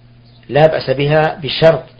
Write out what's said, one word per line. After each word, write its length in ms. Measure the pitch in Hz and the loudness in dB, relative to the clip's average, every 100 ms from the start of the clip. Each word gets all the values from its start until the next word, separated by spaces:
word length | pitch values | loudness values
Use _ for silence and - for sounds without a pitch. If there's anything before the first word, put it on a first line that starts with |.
| _ _ _ _ - | _ _ _ _ -6
لا 180 | 123 156 | 2 2
بأس 240 | 143 123 | 0 -4
بها 500 | 131 143 156 156 - | -2 0 0 -2 -4
بشرط 440 | 135 - 160 160 - | -10 0 2 2 -4